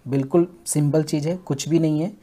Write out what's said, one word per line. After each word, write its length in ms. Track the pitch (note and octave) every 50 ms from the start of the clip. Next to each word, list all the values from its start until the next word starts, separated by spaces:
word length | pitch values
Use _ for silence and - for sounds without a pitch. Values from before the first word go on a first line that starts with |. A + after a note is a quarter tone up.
| - B2+
बिल्कुल 400 | C3 C#3 C3+ C3+ - F3 E3+ F3 - - -
सिंपल 380 | - - D#3 D3 D3 C#3 D#3 D3+
चीज़ 240 | D3+ - D3+ C#3+ D#3
है, 60 | F3+ F3+
कुछ 300 | - - D#3+ - - D3
भी 100 | D#3+ E3
नहीं 220 | D#3+ D#3 D3+ D3+
है। 100 | D#3+ G3+ - -